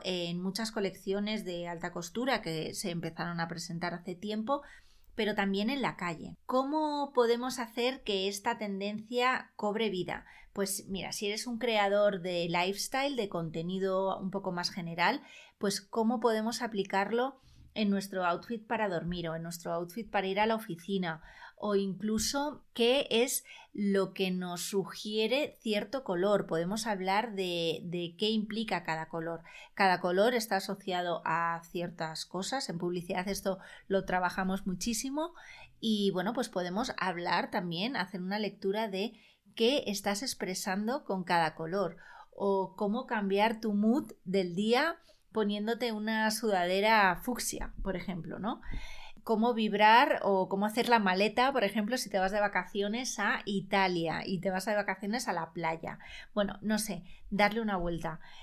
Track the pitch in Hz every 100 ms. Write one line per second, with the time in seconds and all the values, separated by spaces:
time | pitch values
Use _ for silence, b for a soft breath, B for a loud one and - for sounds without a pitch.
0 | 185 180 170 170 185 190 220 220 190 190
1 | - 196 202 214 180 175 175 170 175 175
2 | 170 226 262 226 165 160 - - - 170
3 | 165 165 175 170 170 165 - 170 175 175
4 | 185 175 208 214 220 285 285 B B B
5 | B - 208 214 196 196 214 277 196 -
6 | 180 160 - 170 - 254 269 311 302 294
7 | 285 247 233 240 254 247 226 - 247 262
8 | - 196 190 202 247 226 208 196 202 214
9 | 220 240 247 254 - - 208 208 220 185
10 | 175 - - B B - 196 - - 190
11 | 147 - 202 214 247 233 247 214 202 202
12 | 208 196 180 175 170 175 180 202 - 269
13 | 277 254 202 175 165 160 170 190 190 190
14 | 190 185 190 196 196 175 175 - 170 165
15 | 175 285 B B B B 202 196 - -
16 | 226 233 233 220 220 226 240 214 196 294
17 | 294 233 262 269 b b b - 208 196
18 | 196 185 175 175 - 233 220 226 208 170
19 | 160 175 165 165 170 170 175 170 175 233
20 | 220 202 190 196 220 220 220 165 - 196
21 | 175 160 B B B B 208 202 196 185
22 | 214 220 - 285 294 254 - - 233 269
23 | - 220 262 - B B B - 202 196
24 | 190 190 190 185 180 175 - 196 175 -
25 | 208 214 220 262 302 - 226 208 202 269
26 | 262 175 196 202 196 165 170 214 233 196
27 | 185 196 233 196 185 175 165 - 175 175
28 | 170 170 214 220 208 214 220 180 175 160
29 | 160 165 165 165 - B B - 190 180
30 | 185 180 220 240 226 190 190 196 190 180
31 | 175 165 - 165 170 165 165 175 170 170
32 | 160 160 - 180 190 262 269 170 175 180
33 | 175 180 185 190 196 185 B B B 190
34 | 185 185 180 185 190 190 196 175 233 226
35 | 269 285 330 B B B B - 226 214
36 | 196 180 180 254 226 185 180 185 254 -
37 | 185 175 175 175 277 220 175 170 190 285
38 | 185 185 185 208 208 202 190 208 220 190
39 | 220 B B B _ - 226 285 - 196
40 | 208 202 262 - 190 185 - 190 214 285
41 | - 190 175 175 160 - 160 196 175 170
42 | B B B - 202 196 185 - 208 233
43 | 254 226 196 196 220 220 226 202 214 269
44 | 320 - - 196 180 170 214 240 320 339
45 | b b b 220 208 208 214 233 240 214
46 | 214 220 220 220 220 190 175 190 214 220
47 | 196 175 - 233 - - - - 190 180
48 | 170 175 160 - 190 - B B B B
49 | B B - 214 233 226 214 202 214 233
50 | 302 294 - 190 180 196 208 220 233 233
51 | 190 185 214 214 254 269 196 220 208 247
52 | 202 196 190 208 202 190 175 202 202 233
53 | 254 - 208 269 - 196 - 202 190 175
54 | 165 151 - 185 196 185 190 208 202 190
55 | 202 233 - 175 165 175 165 165 - -
56 | B B B 208 196 - 208 214 214 170
57 | B B B 202 208 220 220 190 175 170
58 | 165 160 B B